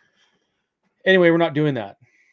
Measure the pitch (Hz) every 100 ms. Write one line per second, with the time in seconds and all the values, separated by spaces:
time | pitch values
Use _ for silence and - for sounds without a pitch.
0 | _ _ _ _ _ _ _ _ _ _
1 | 196 190 170 165 165 147 151 131 101 -
2 | _ _ _